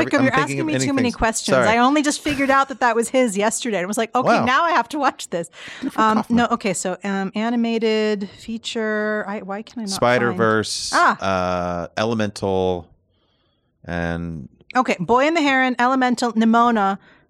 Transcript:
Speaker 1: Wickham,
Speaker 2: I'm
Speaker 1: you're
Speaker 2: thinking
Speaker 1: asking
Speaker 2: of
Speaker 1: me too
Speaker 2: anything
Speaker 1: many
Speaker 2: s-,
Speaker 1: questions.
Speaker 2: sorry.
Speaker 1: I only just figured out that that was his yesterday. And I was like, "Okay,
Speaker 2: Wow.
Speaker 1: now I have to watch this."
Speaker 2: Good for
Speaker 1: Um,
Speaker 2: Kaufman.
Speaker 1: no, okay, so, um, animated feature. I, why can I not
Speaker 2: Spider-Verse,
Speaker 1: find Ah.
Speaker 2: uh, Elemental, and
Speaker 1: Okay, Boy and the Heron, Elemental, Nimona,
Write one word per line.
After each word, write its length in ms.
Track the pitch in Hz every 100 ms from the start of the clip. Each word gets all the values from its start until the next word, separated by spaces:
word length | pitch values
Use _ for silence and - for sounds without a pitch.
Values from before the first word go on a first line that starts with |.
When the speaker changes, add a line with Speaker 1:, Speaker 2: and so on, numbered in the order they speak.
| -
Speaker 1:
Wickham, 140 | 285
Speaker 2:
I'm 60 | 262
Speaker 1:
you're 60 |
Speaker 2:
thinking 120 | 262
Speaker 1:
asking 160 | 294 277
Speaker 2:
of 40 | 320
Speaker 1:
me 80 |
too 20 | 262
Speaker 2:
anything 180 | 269 269
Speaker 1:
many 120 | 247
Speaker 2:
s-, 60 | -
Speaker 1:
questions. 380 | 226 220 - 156
Speaker 2:
sorry. 120 | 208
Speaker 1:
I 100 | 233
only 240 | 254 302
just 200 | 294 -
figured 280 | 311 277 269
out 200 | 269 269
that 100 | 254
that 160 | 247 226
was 140 | 226
his 280 | 262 247 190
yesterday. 400 | 214 - 247 190
And 60 |
I 40 | 180
was 120 | 208
like, 160 | 220 247
"Okay, 120 | 160
Speaker 2:
Wow. 160 | 226
Speaker 1:
now 200 | 143 269
I 80 | 339
have 180 | 311 233
to 100 | 302
watch 300 | 269 - -
this." 180 | 175 170 - - -
Speaker 2:
Good 120 | 262
for 80 | -
Speaker 1:
Um, 140 | 220 214
Speaker 2:
Kaufman. 200 | - 233
Speaker 1:
no, 100 | 233
okay, 260 | 233 208
so, 240 | 175 185 180
um, 280 | 202 196 190 208
animated 960 | 226 240 233 226 220 220 214 208 196
feature. 920 | - - 226 - 233 220 214 214 214 196
I, 140 | 208
why 200 | 190 202
can 200 | 220 240
I 20 |
not 80 | 208
Speaker 2:
Spider-Verse, 960 | 196 120 123 120 113 113 110 104 - -
Speaker 1:
find 280 | 285 339 196
Ah. 640 | 95 92 90 90 87 87
Speaker 2:
uh, 40 | 85 -
Elemental, 920 | 110 113 104 - 101 95 92 90 82 _ _ _ _ _ _ _ _ _ -
and 640 | 85 85 85 85 80 62 _ - 254
Speaker 1:
Okay, 220 | 254 190
Boy 280 | 165 240 285
and 80 | 330
the 40 |
Heron, 340 | 285 269 254 247
Elemental, 540 | 247 262 254 240 240
Nimona, 640 | 220 226 233 240 226 196 196 - _